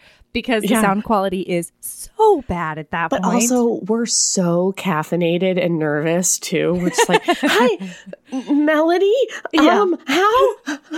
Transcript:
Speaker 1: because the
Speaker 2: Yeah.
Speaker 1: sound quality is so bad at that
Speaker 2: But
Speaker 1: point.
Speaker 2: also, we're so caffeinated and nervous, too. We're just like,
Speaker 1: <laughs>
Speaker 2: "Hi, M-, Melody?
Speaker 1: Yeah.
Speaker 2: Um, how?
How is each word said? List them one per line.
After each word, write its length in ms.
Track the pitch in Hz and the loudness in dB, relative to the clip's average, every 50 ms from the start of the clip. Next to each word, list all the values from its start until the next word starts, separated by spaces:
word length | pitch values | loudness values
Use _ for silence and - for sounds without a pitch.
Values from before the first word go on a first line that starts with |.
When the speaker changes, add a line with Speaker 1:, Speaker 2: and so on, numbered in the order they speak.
| _ - _ _ _ _ - | _ -20 _ _ _ _ -8
Speaker 1:
because 300 | 240 - - 240 214 208 | -6 -2 0 -2 0 0
the 60 | 196 | 2
Speaker 2:
Yeah. 120 | 247 226 | 2 2
Speaker 1:
sound 220 | 214 196 196 208 214 | 2 2 2 0 0
quality 380 | - 226 196 190 196 185 190 | 0 0 0 0 -2 -2 -4
is 300 | - - 180 170 170 - _ _ | -4 -4 -4 -4 -4 -6 _ _
so 600 | - - - - - - - - 440 427 403 285 - | -16 -16 -16 -16 -18 -14 -2 2 4 4 4 4 0
bad 320 | - - 170 170 156 156 160 | -4 -4 -4 -4 -6 -6 -8
at 100 | 151 - | -8 -6
that 220 | - 165 170 165 | -4 -4 -2 -2
Speaker 2:
But 100 | 285 196 | -2 0
Speaker 1:
point. 140 | 185 196 226 | 0 0 2
Speaker 2:
also, 440 | 240 233 240 254 247 233 233 220 214 - | 2 2 2 2 2 2 0 0 -2 -4
we're 220 | 185 220 226 233 | -2 -2 -2 -2
so 680 | 220 - - - - - 196 180 175 170 175 180 196 190 | -2 -2 -2 -2 0 0 0 0 2 2 0 0 0 -2
caffeinated 840 | - - 190 160 151 156 - 185 170 175 165 170 175 190 185 180 175 - | -4 -4 -2 -2 -2 -2 -2 -2 0 0 0 0 0 0 0 0 0 0
and 140 | 175 170 | 0 0
nervous, 640 | 156 156 147 147 147 156 165 165 180 180 - - - | 0 0 -2 -2 -2 0 0 0 0 0 -2 -4 -4
too. 340 | - - 180 151 156 156 175 | -6 -4 -2 -2 0 0 0
We're 160 | 180 175 170 | 0 -2 -2
just 180 | - - 480 | 0 0 0
like, 140 | - 175 - - | 2 0 0 0
Speaker 1:
<laughs> 20 | |
Speaker 2:
"Hi, 680 | 330 339 - - 294 - 415 480 494 392 - 196 180 175 - - 196 - - _ - | -2 -2 0 0 0 2 2 2 2 0 -2 -6 -12 -14 -16 -18 -20 -20 -20 _ -10
M-, 340 | 254 269 214 190 285 285 294 | -10 -8 -4 0 0 2 2
Melody? 480 | 302 311 302 320 330 349 370 381 403 440 554 480 - - - - - - | 2 2 2 2 2 2 2 2 2 2 2 0 -2 -4 -10 -10 -2 2
Speaker 1:
Yeah. 280 | 311 302 320 349 403 | 4 4 6 4 4
Speaker 2:
Um, 160 | 415 359 320 - - | 2 2 0 -2 -4
how? 480 | - 277 339 392 427 453 523 - 494 415 - _ - 302 277 - - 311 | -2 0 2 2 4 4 4 4 2 0 -2 _ -10 -10 -10 -10 -10 -8